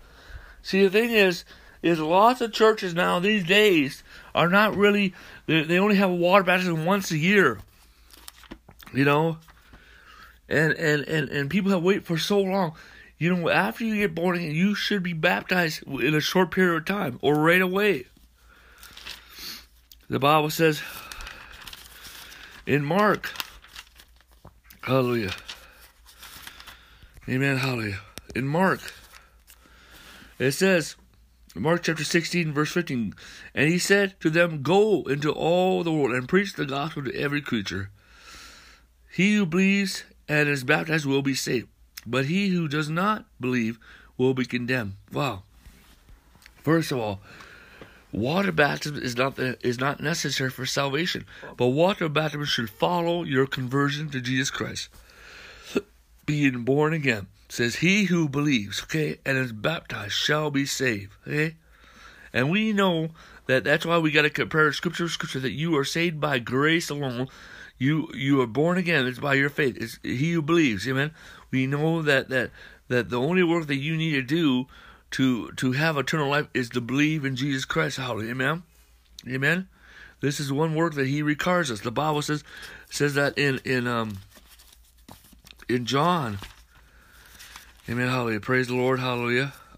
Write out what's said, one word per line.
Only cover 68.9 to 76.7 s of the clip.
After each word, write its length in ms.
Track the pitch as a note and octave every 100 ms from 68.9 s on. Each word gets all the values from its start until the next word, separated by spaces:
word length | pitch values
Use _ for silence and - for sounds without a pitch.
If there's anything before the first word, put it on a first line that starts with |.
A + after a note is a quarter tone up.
| D#3 B2+
It's 120 | B2+
by 160 | C#3+
your 160 | C3+ C#3+
faith. 260 | D3 C#3 G2+
It's 200 | A2+ -
he 300 | - B2 D#3+
who 100 | E3+
believes. 460 | D3 E3+ C#3+ G2 A#2
Amen. 240 | C3 D3+ - - - -
We 160 | C3 C3
know 360 | C#3+ D#3+ E3
that, 260 | D3 C#3 -
that, 200 | C3 A2 - - - -
that 220 | B2 G#2+
the 100 | A#2+
only 220 | C#3 F#3
work 240 | E3+ E3+ D3+
that 100 | C#3
you 200 | D3 D#3+
need 160 | D#3+
to 100 | C#3
do 440 | B2 E3 D3+ B2+ C3 - - - _
to, 400 | - C3 A#2 C#2+
to 200 | G2 C3
have 240 | C3 D#3+ D3
eternal 340 | C3 E3 C#3
life 180 | C#3+ D3
is 160 | - A#2+